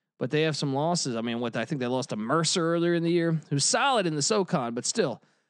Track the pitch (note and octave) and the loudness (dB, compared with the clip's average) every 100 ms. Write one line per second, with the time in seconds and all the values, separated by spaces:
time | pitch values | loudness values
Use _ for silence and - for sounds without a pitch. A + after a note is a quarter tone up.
0 | _ _ B2 D3+ D#3+ C#3+ C#3+ C3+ D#3+ F3 | _ _ -2 0 0 0 -2 0 0 0
1 | C#3 A2+ A#2 A#2 A#2 A#2 A2+ C#3+ B2 C3 | -2 -2 -2 -2 -2 -2 -4 -4 -2 -2
2 | B2 G#2+ A2+ D#3+ D#3+ F#3 E3 E3+ E3+ E3+ | -2 -6 0 0 2 0 0 2 2 2
3 | E3+ E3+ E3 D#3+ - C#3+ - A3+ C4+ A#3+ | 2 2 2 0 0 0 2 2 2 2
4 | F3 D3+ - G#3+ F3+ D#3 A#2 A#2 - A3+ | 0 -2 0 0 2 0 -2 -4 -2 0
5 | D#3 G#2 _ _ | 0 -4 _ _